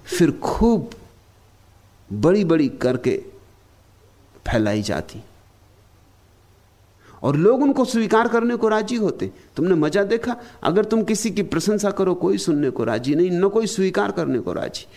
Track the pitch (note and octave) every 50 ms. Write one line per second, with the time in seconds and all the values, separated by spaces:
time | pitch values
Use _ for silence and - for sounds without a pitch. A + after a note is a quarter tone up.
0 | - - - - E3+ D3+ - - - - - - A3 A#3 A#3 F#3+ B2+ - - -
1 | - - - _ _ _ _ _ _ _ _ _ _ _ _ _ _ _ _ _
2 | _ - G2 G#2 G#2+ D#3+ F#3+ G#3+ G3+ D#3+ E3 D#3+ D3 B2 - - - B2+ C3 B2
3 | - C3 A#2+ C3 - - - - - - _ _ _ _ _ _ _ _ _ _
4 | _ _ _ _ _ _ _ - - - - A2+ G#2+ G#2 G#2 G#2+ G2+ G#2+ E2+ D2
5 | - - - - - - - _ _ _ _ _ _ _ _ _ _ _ _ _
6 | _ _ _ _ _ _ _ _ _ _ _ _ _ _ _ _ _ _ _ _
7 | _ - - - - B2 C#3+ D3 E3 G#3 B3 B3+ D4 C#4 C4+ - B3+ - - A#3
8 | A3 G3 A3 A3 A#3 A#3 A3 A#3 A3+ A#3+ A#3+ A#3 A3+ A3 G#3+ G#3+ G#3+ G#3 B3 A#3
9 | G#3+ F3 - - - F#2+ - - - - - - D3+ F#3 F#3 D#3+ D3+ D3+ D#3 G3+
10 | G3+ G3 A3+ A3+ A#3 B3 A#3+ A#3+ - - - - - - F3 G3+ G#3+ G#3 A3+ A3+
11 | G#3 G#3+ A3 - - A3+ F3 G3+ G3 - - E3 D#3+ F#3+ G#3+ G#3 G#3 G3+ G3 -
12 | G3 F#3 F3+ F3+ D#3 F3+ G3 G3 - - D#3+ C#3+ D3 C3 A#2+ - A#2 A#2 A2+ A2+
13 | B2 C3 D3 D#3 F3+ F#3 F3 E3+ F#3 G3+ G3 A3 A3+ G#3 - - F#3+ F#3+ F#3 G3+
14 | G#3 G3+ G3 F3 D#3+ C#3 C3+ A#2 - F2+ - - - - - - - - -